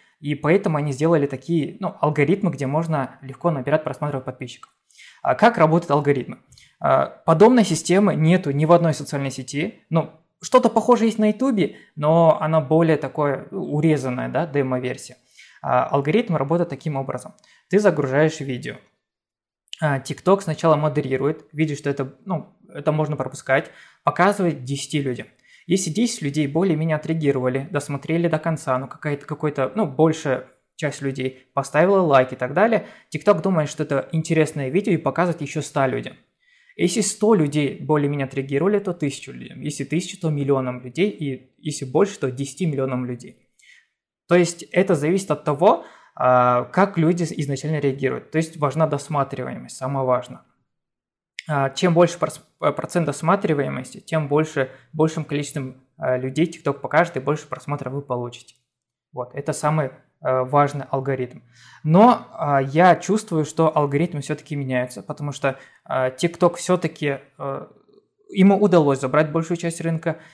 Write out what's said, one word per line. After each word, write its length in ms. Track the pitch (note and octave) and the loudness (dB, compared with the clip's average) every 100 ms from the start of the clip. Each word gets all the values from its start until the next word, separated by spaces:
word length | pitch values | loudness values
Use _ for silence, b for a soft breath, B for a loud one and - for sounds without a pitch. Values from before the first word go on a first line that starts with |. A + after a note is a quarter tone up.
| B B | B B
и 140 | C#3+ | -8
поэтому 440 | C#3+ D3 F#3+ G3+ D3+ | -2 2 2 2 -2
они 160 | D3 | -2
сделали 340 | C3 D#3+ E3 C#3+ | 0 2 2 0
такие, 500 | C3 - E3 C#3 - | -4 -2 -2 -2 -6
ну, 160 | F#3+ - | -10 -2
алгоритмы, 480 | D3+ C#3+ C#3+ F#3+ F#3+ | -2 2 2 2 0
где 160 | C3 C3+ | -2 -2
можно 540 | D3 E3 D3+ B2+ - | -2 -2 -2 -4 -10
легко 300 | C3 C3 E3+ | -18 -4 -2
набирать 320 | D3 B2+ D#3 | -2 0 -2
просмотров 400 | D3+ C3+ D3 C#3+ | -2 -6 -6 -6
подписчиков. 500 | B2+ B2 B2 - - _ _ B B B | -8 -12 -14 -16 -20 _ _ B B B
А 140 | - C3 | -2 4
как 240 | A3 A#3 | 4 6
работают 320 | D#3 E3 - | 4 4 2
алгоритмы? 480 | C#3+ C#3+ D3 - - _ b b b | 0 2 0 -2 -12 _ b b b
А, 260 | D3 - C3+ | 0 2 0
подобной 600 | - - D#3+ G#3+ B3+ G3+ | -4 0 6 8 8 4
системы 500 | D#3+ - F3+ G#3 D3 | 0 2 4 4 4
нету 340 | D#3 F3+ D3 | 4 4 2
ни 160 | C#3 D#3 | 0 4
в 60 | |
одной 240 | E3+ E3 - | 4 4 -2
социальной 340 | C#3+ C#3+ C#3 | -6 -6 -6
сети. 540 | C3 B2 C#3+ F#3 - _ | -8 -8 -6 -6 -8 _
Ну, 180 | D#3+ - - _ _ | -2 -2 -10 _ _
что-то 300 | - B3+ B3 | 2 4 4
похожее 380 | A3+ A3 A#3 A3+ | 2 2 2 2
есть 100 | G#3+ | 2
на 120 | G#3+ | 0
Ютубе, 480 | G#3+ C4+ G#3+ C#3+ B B - | 2 0 0 0 B B -4
но 440 | D3 E3 E3 D#3 | 2 4 6 4
она 220 | D#3 D#3+ | 2 0
более 360 | C3+ D#3 E3 D3+ | 2 2 4 2
такое, 500 | C#3+ - D3 C3 - | -2 -2 -2 -2 -6
ну, 240 | G3 D3 | -10 -4
урезанная, 560 | D3 D#3+ D3+ B2+ B2 B2 | 0 2 2 0 -4 -4
да, 160 | B2+ E3 | -4 -2
демо-версия. 720 | C#3+ C3 B2+ B2+ B2+ - - b b b b | -2 -2 -2 -4 -8 -12 -20 b b b b
А, 240 | C#3+ B2+ B2+ | 0 0 2
алгоритм 480 | C#3+ C#3 G3+ A#3+ D#3+ | 0 2 0 0 -2
работает 340 | C#3 E3+ F3 | 0 0 -2
таким 260 | - D#3+ C#3 | -4 -6 -6
образом. 380 | C3+ B2+ - - b b _ | -6 -8 -12 -20 b b _
Ты 80 | G3 | 4
загружаешь 600 | G#3 D3+ C#3 C3+ D#3 D#3 | 4 2 0 2 2 0
видео. 360 | C#3 B2+ A#2+ - _ _ _ _ _ _ _ _ _ - | -8 -8 -8 -14 _ _ _ _ _ _ _ _ _ -4
А, 180 | D#3 C#3 | -2 -2
TikTok 420 | - - - G3 | -4 -4 2 2
сначала 340 | F3+ D3+ E3 D3 | 2 0 2 4
модерирует, 720 | D3+ C#3 C#3 C3 C#3 D#3 - | 2 0 -2 0 0 -4 -8
видит, 260 | D3 D#3 C#3+ | -4 -2 -2
что 100 | D3 | -4
это, 240 | C#3 C3+ - - | -4 -6 -8 -8
ну, 300 | E3+ - _ _ | -8 -8 _ _
это 200 | D3 C#3+ | -6 -2
можно 240 | D3+ D3+ D3 | 0 -2 -4
пропускать, 560 | C3 - - C3+ - B B B | -6 -8 0 0 0 B B B
показывает 600 | - C#3 F#3 G3+ F3+ C#3+ | -4 2 2 2 -2 -2
десяти 380 | B2 C#3 - D3+ | -6 -8 -4 -4
людям. 240 | C3+ B2 - _ b b - | -4 -6 -10 _ b b -2
Если 240 | F#3+ F3 | -2 0
десять 320 | D3+ A#3 - | 0 -2 -2
людей 240 | C#3+ C#3+ C#3+ | -4 -2 -2
более-менее 520 | D3+ F#3+ D3+ D#3+ D3+ | 0 0 0 0 -2
отреагировали, 720 | - E3 D3 C#3 B2+ C3 C#3+ | -2 0 0 0 0 -2 -4
досмотрели 560 | D3 - C#3+ - E3 E3+ | -6 -6 -8 -2 0 0
до 100 | D#3 | -2
конца, 400 | E3 D#3+ - C3 | -2 -4 -2 -4
ну, 100 | C3+ | -4
какая-то, 380 | - D3+ C#3+ - | -10 -6 -6 -8
какой-то, 460 | D#3 D3+ C#3+ C3 | -6 -4 -2 -4
ну, 140 | G#3+ F3+ | -2 -4
большая 580 | C3 D#3+ D#3 C#3+ B2+ - _ _ - | 2 2 2 -2 -4 -4 _ _ -8
часть 260 | D3+ - | -8 -4
людей 460 | C#3 C3+ C3 - _ - | -6 -4 -6 -8 _ -6
поставила 460 | C3+ D3 F3+ G3 | -2 2 4 4
лайк 320 | F3 C3+ B2+ | 6 4 4
и 20 | B2+ | -2
так 180 | B2+ | -4
далее, 320 | D3 A3+ G#3+ B B B | 0 2 0 B B B
TikTok 300 | D3 - F3+ | -2 2 2
думает, 280 | G3 F3 C#3+ | 2 0 0
что 120 | - | -4
это 260 | D3 C#3 - | -4 -2 -2
интересное 580 | D#3+ D#3 D#3+ D#3 D3+ C3+ | -4 0 2 2 0 -2
видео 240 | E3 G#3 | -2 0
и 40 | E3 | 0
показывает 440 | D3 C3+ F3 E3 | 0 0 -2 -2
ещё 220 | C#3+ D#3 | -6 -6
ста 240 | C#3 D3 C3+ | -4 -2 0
людям. 260 | A#2+ - - _ _ b b b - | -2 -8 -16 _ _ b b b -2
Если 220 | F3 A3+ | 0 0
сто 320 | G3 - G#3+ | -2 0 2
людей 460 | G#3+ D3 D3+ C#3+ C#3 | 4 2 0 -2 -4
более-менее 480 | C#3 D3+ C#3+ C#3+ C3 | -2 0 0 -2 -4
отреагировали, 500 | C#3 C3+ C#3 F3+ G#3 | -6 -4 -2 0 0
то 160 | G3 | -2
тысячу 380 | F3 C#3+ - - | -4 -4 -6 -14
людям. 300 | B2 - C3 | -16 -16 -10
Если 220 | D3 - | -10 -8
тысячу, 380 | C#3+ D#3 F#3 - | -4 -4 -4 -6
то 80 | D#3+ | -4
миллионам 500 | D3 C#3 C#3 B2+ B2 | -2 0 0 0 -6
людей. 280 | B2+ C#3 G#3 | -10 -2 -2
И 460 | - C#3+ B2+ - _ | -2 -6 -8 -12 _
если 280 | D#3+ C#3+ C3 | -10 -8 -2
больше, 340 | E3+ G3 - | 0 0 -2
то 100 | C3+ | -6
десяти 380 | B2 C#3 - F3 | -4 -10 -4 -4
миллионам 360 | C#3 C3+ B2+ | -2 -4 -4
людей. 460 | B2 B2 - - _ _ b b b _ _ _ _ | -6 -10 -14 -20 _ _ b b b _ _ _ _
То 80 | F3 | 2
есть 260 | E3+ - | 2 -2
это 320 | - E3+ G3 | -4 0 2
зависит 380 | E3 D3 F#3+ F#3+ | 2 2 -2 -2
от 120 | D3 | -4
того, 420 | - C#3+ F#3 - B B B | -2 2 4 4 B B B
а, 520 | - B2+ B2+ B2 B2 B2 | 0 4 6 4 2 0
как 340 | - G3 F3+ | 0 0 2
люди 240 | D#3+ F3 | 0 0
изначально 560 | E3 - C#3+ C3+ D3+ D3+ | -2 -4 -4 -4 -4 -2
реагируют. 500 | C#3+ C3+ C3+ B2 - | -2 0 -2 -4 -4
То 80 | D#3 | -4
есть 200 | D#3+ - | -4 -2
важна 280 | C#3+ C#3 D#3 | -2 0 0
досматриваемость, 920 | D3 - D3+ C3+ C3+ B2+ B2+ B2 - | 0 -4 -4 -4 -6 -10 -10 -14 -10
самое 300 | C3 C#3 C3 | -6 -2 0
важное. 360 | B2 - B2+ _ _ _ _ _ _ _ _ _ - - | 0 -2 -16 _ _ _ _ _ _ _ _ _ -20 -6
А, 220 | D3 C3+ | -2 -2
чем 240 | - F#3 E3+ | 0 2 4
больше 240 | F3 - | 4 2
прос-, 220 | - - _ _ | -6 -6 _ _
э, 100 | D#3 | -2
процент 360 | - E3 F3+ D#3+ | 0 -2 0 -2
досматриваемости, 920 | - D#3+ G3 G3+ D3 C#3 C#3 C3 - | -2 0 0 0 0 -2 -6 -10 -16
тем 280 | - D#3+ C#3+ | -6 -4 0
больше, 420 | C#3+ D#3 - C3 B B | 0 0 -2 -4 B B
большим 320 | D3+ D#3 D#3+ C#3+ | 0 0 0 -6
количеством, 560 | D3 C#3+ D3+ C3 - _ _ | -6 -6 -8 -10 -12 _ _
э, 220 | C3+ B2+ | -4 -2
людей 260 | C3 C3 E3 | -2 0 0
TikTok 280 | - - | 0 -6
покажет 440 | C#3 - D3+ E3+ - | -4 0 0 0 -2
и 20 | |
больше 280 | C3 D3+ - | -4 -4 -6
просмотров 460 | - - C#3+ B2+ | -12 -8 -8 -6
вы 100 | C#3 | -8
получите. 500 | C#3 B2 A#2+ A#2+ - _ _ _ _ _ _ | -6 -6 -6 -12 -20 _ _ _ _ _ _
Вот, 200 | - B2 | -12 -10
это 180 | - - | -8 -6
самый, 360 | - D3+ D#3 C3+ | -2 0 0 -2
э, 560 | - _ _ C3+ C3 | -8 _ _ -2 -2
важный 420 | B2+ C#3+ C#3+ C#3+ C3 | 2 2 2 -2 -6
алгоритм. 480 | C#3 C3+ C3 B2 - _ b b b | -6 -4 -4 -6 -10 _ b b b
Но, 440 | D3+ E3+ A#3 A#3+ - | 4 8 8 6 -2
а, 280 | - D#3 C#3 | -6 0 0
я 340 | C3+ D3+ F3+ E3 | 2 4 6 6
чувствую, 500 | - G#3 G#3+ D#3+ D3+ | 2 -2 0 -2 -2
что 300 | - D#3+ D#3 | 0 2 2
алгоритмы 460 | D3 C#3 F3 D3 | 0 0 -2 -4
всё-таки 340 | - D3+ - C#3+ | -8 -8 -6 -6
меняются, 460 | C3 B2+ B2+ - | -2 -2 -4 -8
потому 300 | - C#3+ D3 | -12 -8 -8
что, 260 | C3+ C#3 C3+ B B - | -4 -4 -4 B B -6
а, 240 | C3+ C3 | -2 -2
TikTok 460 | C3 F3 E3+ F3 E3+ | -2 -4 2 0 0
всё-таки, 640 | - F3+ E3+ E3 D3 C#3 - _ | -2 0 0 -4 -6 -6 -10 _
э, 300 | C#3 C3+ - _ _ _ _ _ _ | -8 -8 -12 _ _ _ _ _ _
ему 280 | G3 G3 G3+ | 4 6 6
удалось 400 | G#3 F3 C#3+ C3+ | 6 6 4 2
забрать 320 | C3+ D3 D#3 | 0 2 2
большую 260 | D#3+ D#3+ E3+ | 0 -2 -4
часть 220 | E3+ E3 | -4 -4
рынка, 400 | E3 D#3+ E3 D3+ B | -4 -4 -4 -8 B